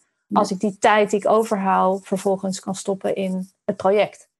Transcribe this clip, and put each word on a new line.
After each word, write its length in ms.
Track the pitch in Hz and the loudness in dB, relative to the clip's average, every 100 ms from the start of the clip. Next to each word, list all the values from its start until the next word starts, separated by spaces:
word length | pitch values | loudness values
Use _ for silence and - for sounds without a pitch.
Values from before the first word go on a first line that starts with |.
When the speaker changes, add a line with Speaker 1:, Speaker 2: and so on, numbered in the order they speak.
| _ _ - | _ _ -4
Speaker 1:
als 160 | 208 208 | 0 0
Speaker 2:
Ja. 60 | |
Speaker 1:
ik 60 | 185 | -2
die 160 | 214 196 | -4 2
tijd 320 | 233 214 208 | 4 4 2
die 80 | 208 | 0
ik 100 | 202 | 2
overhaal 720 | 220 220 202 196 185 185 190 | 2 2 -2 0 2 2 0
vervolgens 580 | - 190 196 190 190 185 | -4 -4 -2 -2 -4 -6
kan 140 | - | -8
stoppen 400 | 190 - 196 202 | -8 -6 -4 -4
in 340 | - 190 185 190 _ | -4 -4 -6 -8 _
het 120 | - 196 | -8 -2
project. 520 | 190 208 190 - _ | 0 2 0 -6 _